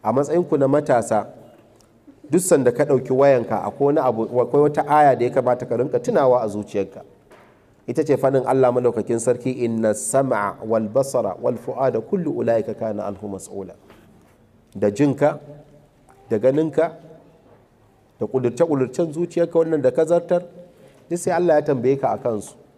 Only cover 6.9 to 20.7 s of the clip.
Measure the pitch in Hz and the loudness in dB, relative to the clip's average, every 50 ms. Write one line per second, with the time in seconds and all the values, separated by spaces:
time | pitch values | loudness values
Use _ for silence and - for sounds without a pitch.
6.9 | - - - - _ _ _ _ - - - _ _ _ _ _ _ _ _ - | -10 -20 -20 -20 _ _ _ _ -20 -20 -20 _ _ _ _ _ _ _ _ -6
7.9 | 123 143 151 143 139 123 135 135 127 135 123 117 131 135 131 123 120 127 120 120 | -2 -2 0 0 0 2 2 0 0 0 0 2 2 4 4 4 2 2 0 0
8.9 | 113 113 104 - 117 113 - 127 123 123 - 131 127 123 123 117 113 113 110 107 | 0 0 -2 -2 -2 -2 0 0 -2 0 -2 -6 -4 -2 -4 -2 -2 0 0 0
9.9 | 104 104 - - - 135 139 131 123 104 104 101 92 - - 110 113 110 110 101 | -2 -2 -4 -2 0 0 0 0 -2 -2 -2 -4 -6 -8 -6 -2 -2 -2 -2 0
10.9 | 107 135 139 135 - 127 110 98 92 - 117 127 127 117 - - 120 117 135 131 | -2 -2 -2 0 -2 -2 -2 -2 -6 -4 -4 -4 -4 -4 -8 -10 -6 -2 -2 -2
11.9 | 120 110 110 - - 190 165 151 123 117 117 117 117 113 107 - 104 - 117 110 | -2 -2 -4 -4 -4 -4 -4 -4 -4 -4 -2 0 0 0 -2 -4 -8 -6 -6 -6
12.9 | 107 104 98 101 101 90 104 104 98 92 - - 101 98 95 87 85 _ _ _ | -6 -6 -8 -8 -10 -10 -10 -12 -12 -12 -14 -14 -12 -12 -12 -14 -16 _ _ _
13.9 | - - _ _ _ _ _ _ _ _ _ _ _ _ _ _ _ 101 101 104 | -20 -20 _ _ _ _ _ _ _ _ _ _ _ _ _ _ _ -2 -2 -2
14.9 | 101 135 147 143 131 - 143 151 147 - - - - - - _ - - _ _ | 2 2 0 0 2 2 0 0 0 -2 -14 -20 -20 -20 -20 _ -20 -20 _ _
15.9 | _ _ _ _ _ _ - - 113 104 110 127 135 151 160 160 147 160 160 165 | _ _ _ _ _ _ -6 -4 -2 2 2 2 2 2 0 0 0 -2 -2 -2
16.9 | 160 - - - - - - _ _ _ _ _ - _ _ _ _ _ _ _ | -4 -14 -20 -20 -20 -20 -20 _ _ _ _ _ -20 _ _ _ _ _ _ _
17.9 | _ _ _ _ _ _ 113 107 - 131 127 120 120 - 170 165 151 135 127 120 | _ _ _ _ _ _ -8 -4 -2 -2 -2 -2 0 0 0 0 2 0 0 -2
18.9 | - - 175 160 147 160 175 170 - 175 170 165 - 170 165 160 160 151 135 170 | -2 -4 -4 -4 -4 -6 -6 -4 -2 -2 -2 2 2 0 2 2 0 0 0 0
19.9 | - 165 160 156 170 170 170 - 180 175 175 - - - - - | 2 2 2 2 2 0 2 0 -2 -2 -2 -6 -20 -20 -20 -20